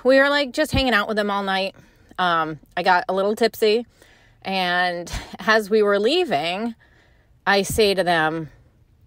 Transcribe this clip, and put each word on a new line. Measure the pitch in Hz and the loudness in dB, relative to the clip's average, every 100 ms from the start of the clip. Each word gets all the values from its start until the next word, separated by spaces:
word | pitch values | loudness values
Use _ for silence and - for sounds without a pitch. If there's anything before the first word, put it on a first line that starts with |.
we | 254 269 | 2 4
were, | 277 | 4
like, | 285 262 | 0 -2
just | 302 311 | -2 -2
hanging | 269 262 | 0 2
out | 208 208 | 0 0
with | 214 | -2
them | 208 | -2
all | 202 | -2
night. | 196 190 196 - - _ _ - | -2 -4 -4 -10 -20 _ _ -4
Um, | 180 165 160 151 _ | 0 0 -2 -8 _
I | 175 | -4
got | 185 180 - | 2 2 2
a | |
little | 190 202 | -2 -2
tipsy, | 220 226 - 220 226 233 _ - _ _ _ | 0 -2 2 0 0 -4 _ -20 _ _ _
and | 190 190 180 180 180 175 170 - - - | -6 -4 0 0 0 -2 -8 -10 -12 -6
as | 208 220 196 | 0 0 2
we | 220 | 2
were | 202 202 | 4 2
leaving, | 220 349 320 143 165 185 233 - _ _ _ _ _ _ | 2 0 0 -2 -2 -4 -8 -10 _ _ _ _ _ _
I | 190 202 | 0 0
say | 190 - 202 | 0 0 2
to | 190 | 2
them, | 175 165 156 165 151 - _ _ _ _ | 0 2 0 -2 -10 -16 _ _ _ _